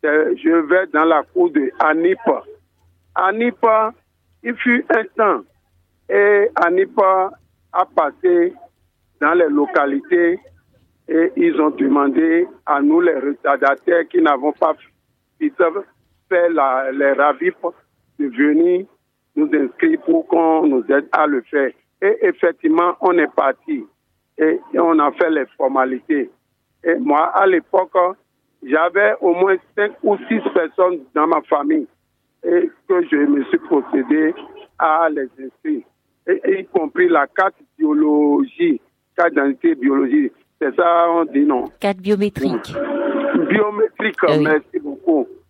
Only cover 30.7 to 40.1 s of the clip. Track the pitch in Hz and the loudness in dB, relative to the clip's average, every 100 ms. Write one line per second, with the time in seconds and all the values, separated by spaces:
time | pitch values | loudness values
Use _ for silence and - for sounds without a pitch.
30.7 | - 185 175 131 156 160 160 - 147 143 | 0 0 0 -6 -2 0 0 0 -2 0
31.7 | 156 - _ _ _ _ _ 170 175 170 | -2 -2 _ _ _ _ _ -2 0 0
32.7 | - _ 185 170 147 143 143 123 170 - | -6 _ -2 0 0 2 0 0 -4 0
33.7 | 151 131 147 123 151 156 175 - - - | -2 0 -4 0 0 0 -2 -12 -20 -20
34.7 | _ 160 156 165 151 131 _ 135 _ 160 | _ 0 2 0 -2 -8 _ -20 _ -6
35.7 | 143 - _ _ _ - 190 - 190 185 | -6 -8 _ _ _ -4 -4 -2 -4 -2
36.7 | 185 156 165 180 160 139 - 190 - _ | -4 -4 0 2 2 0 0 -2 -2 _
37.7 | _ 156 151 - 294 294 - - - - | _ 0 2 2 2 2 2 -2 -2 -2
38.7 | 123 _ _ _ - 170 143 139 135 170 | -2 _ _ _ -2 0 2 -2 0 -2
39.7 | 151 131 139 - | 0 0 0 0